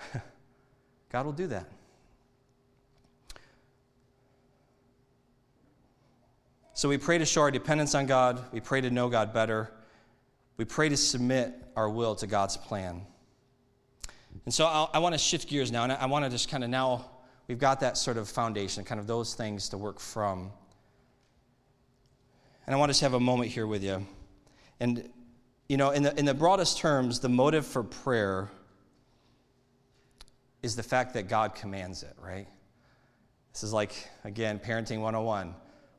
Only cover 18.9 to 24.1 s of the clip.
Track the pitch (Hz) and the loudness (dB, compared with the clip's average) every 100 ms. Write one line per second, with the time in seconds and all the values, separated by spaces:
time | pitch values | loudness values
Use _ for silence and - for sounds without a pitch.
18.9 | 107 104 117 110 - 113 101 - 101 104 | -8 -4 -4 -4 -6 -6 -6 -6 -6 -8
19.9 | 95 - - 104 92 92 101 - _ _ | -10 -10 -4 -2 -2 -8 -14 -20 _ _
20.9 | _ _ _ _ _ _ _ _ _ _ | _ _ _ _ _ _ _ _ _ _
21.9 | _ _ _ _ _ _ _ - 135 143 | _ _ _ _ _ _ _ -2 2 4
22.9 | 135 143 123 123 127 117 120 110 104 98 | 4 4 4 4 4 0 -2 -2 -2 -2
23.9 | 95 98 | -2 -6